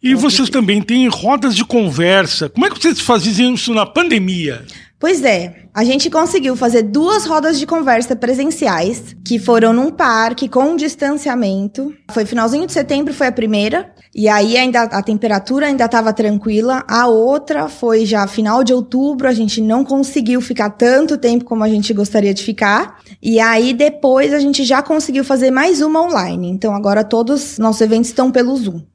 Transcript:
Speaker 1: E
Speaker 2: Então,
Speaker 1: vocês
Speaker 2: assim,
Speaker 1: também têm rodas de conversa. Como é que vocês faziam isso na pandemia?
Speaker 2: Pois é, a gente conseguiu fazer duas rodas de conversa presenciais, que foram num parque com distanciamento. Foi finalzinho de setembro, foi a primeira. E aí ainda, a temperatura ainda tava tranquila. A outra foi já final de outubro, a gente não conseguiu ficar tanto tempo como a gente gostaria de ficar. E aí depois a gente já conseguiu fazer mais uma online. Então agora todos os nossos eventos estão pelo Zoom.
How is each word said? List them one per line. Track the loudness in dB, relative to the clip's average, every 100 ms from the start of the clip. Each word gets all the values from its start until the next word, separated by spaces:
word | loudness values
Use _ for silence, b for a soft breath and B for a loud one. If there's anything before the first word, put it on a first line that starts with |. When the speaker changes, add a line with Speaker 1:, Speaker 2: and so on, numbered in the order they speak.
Speaker 1:
E | 2
Speaker 2:
Então, | 2
Speaker 1:
vocês | 2 0
Speaker 2:
assim, | 0
Speaker 1:
também | 0 0 0
têm | 0 0 2
rodas | 0 -2 0 0
de | -2
conversa. | -2 0 0 0 2 2 2 -4 -4
Como | -2 -2
é |
que | 0
vocês | -2 -2
faziam | 0 2 2 2 0
isso | 0 -2
na | -2 0
pandemia? | 0 0 0 0 -4 -6 -8 -14 B B _
Speaker 2:
Pois | 0 2
é, | 2 0 -2 -12 -10
a | -2
gente | 0 0 0
conseguiu | 0 0 0 -2
fazer | 0 2 2
duas | 2 0 0 0
rodas | 0 0 0 -2
de | -2
conversa | -2 2 0 0
presenciais, | -4 -2 -2 -2 -2 -2 0 -2 -4 -12 -16
que | -4 -2
foram | 2 4 4
num | 2 0
parque | 0 0 2 0 -2 -2
com | 0 0 0
distanciamento. | -4 -4 -4 -2 -4 -2 -2 -2 -6 -6 -10 -12 -8
Foi | -4
finalzinho | -2 0 0 0 -2
de |
setembro, | -4 -2 -2 -2
foi | -2 -2
a |
primeira. | -2 -2 0 0 -2 -6 b b
E | -2 2
aí | 2 2 2
ainda, | 2 0
a | 0 -2
temperatura | -2 -2 0 -2 -2 -2 0
ainda | 0 0
tava | 2 0
tranquila. | 0 0 0 0 0 0 -2 -2
A | 0 2
outra | 4 2 0 -2 -4 -4
foi | -4 0 0 2
já | 0 -2
final | -2 0 2
de | 2
outubro, | 2 0 -2 -2 0 0
a |
gente | 0 0 -2
não | 0 0
conseguiu | 0 0 0 -2 0 -2
ficar | -2 -4 -4
tanto | 2 2 4 2 0
tempo | 0 0
como | -2 -2
a | 0
gente | 0 0
gostaria | -2 0 0 0
de | -2
ficar. | -6 -2 0 0 -2 B B B
E | 0 2
aí | 4 4 2
depois | 2 0 2 2 4 2
a | 2
gente | 2 0
já | 2 0
conseguiu | 2 -2 0 -2
fazer | 0 2 2
mais | 2 2 2
uma | 2 2
online. | 0 0 -2 -4 -6
Então | -4 -2
agora | -2 0 0
todos | 0 0 0 -2 -4
os | -2
nossos | 0 2
eventos | 2 2 0
estão | 0 2
pelo | 2 0 -2
Zoom. | -4 -8 -14